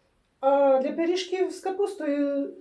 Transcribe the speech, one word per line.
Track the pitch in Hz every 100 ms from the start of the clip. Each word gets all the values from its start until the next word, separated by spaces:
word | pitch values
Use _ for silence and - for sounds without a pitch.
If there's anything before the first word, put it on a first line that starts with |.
| _ _ _ -
а | 269 277 277 262
для | 269
пиріжків | 311 339 370 - 370 339
з | -
капустою | 381 381 403 - 302 285 285 277 277 -